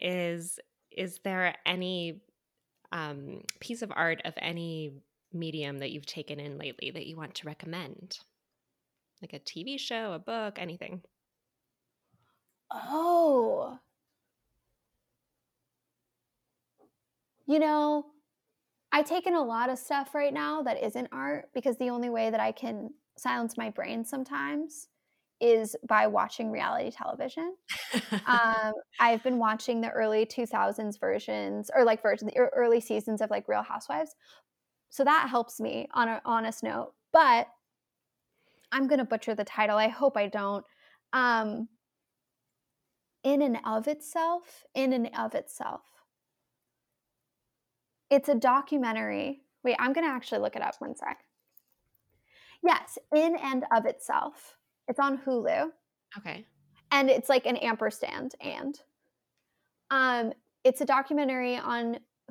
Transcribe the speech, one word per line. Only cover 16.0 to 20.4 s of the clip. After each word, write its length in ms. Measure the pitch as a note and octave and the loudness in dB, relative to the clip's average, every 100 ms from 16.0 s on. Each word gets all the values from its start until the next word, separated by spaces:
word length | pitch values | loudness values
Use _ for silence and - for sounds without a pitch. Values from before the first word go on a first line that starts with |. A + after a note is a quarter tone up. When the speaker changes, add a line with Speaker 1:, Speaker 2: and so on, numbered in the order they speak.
| _ _ _ _ _ _ _ _ _ _ _ _ _ _ - | _ _ _ _ _ _ _ _ _ _ _ _ _ _ 2
Speaker 2:
You 140 | D4+ | 4
know, 460 | D4+ D4+ D4+ D4 D4 _ _ _ _ _ _ _ _ | 6 4 2 0 -4 _ _ _ _ _ _ _ _
I 100 | D4 | 0
take 240 | D4+ F4 F4+ | 2 0 0
in 80 | |
a 80 | F4 | 0
lot 280 | B3+ A3+ B3 | 0 0 -2
of 100 | B3+ | -2
stuff 340 | - C#4+ C#4 | -4 -4 -2
right 200 | D4 C#4+ | -2 0
now 280 | C#4 | 0